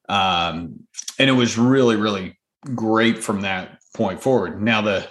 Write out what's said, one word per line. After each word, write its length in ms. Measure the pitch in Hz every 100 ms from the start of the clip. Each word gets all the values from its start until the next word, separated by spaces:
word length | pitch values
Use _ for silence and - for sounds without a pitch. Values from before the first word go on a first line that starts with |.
| -
Um, 760 | 98 95 87 85 82 85 - - - - -
and 120 | 135
it 40 |
was 240 | 127 120 104
really, 380 | 123 135 123 110
really 420 | 107 101 90 - _ _ - 120
great 480 | 110 110 113 113
from 180 | - 101
that 380 | 98 95 90 - _ -
point 260 | 101 90
forward. 400 | 135 127 90 98
Now, 200 | 110 110
the, 280 | 107 95 -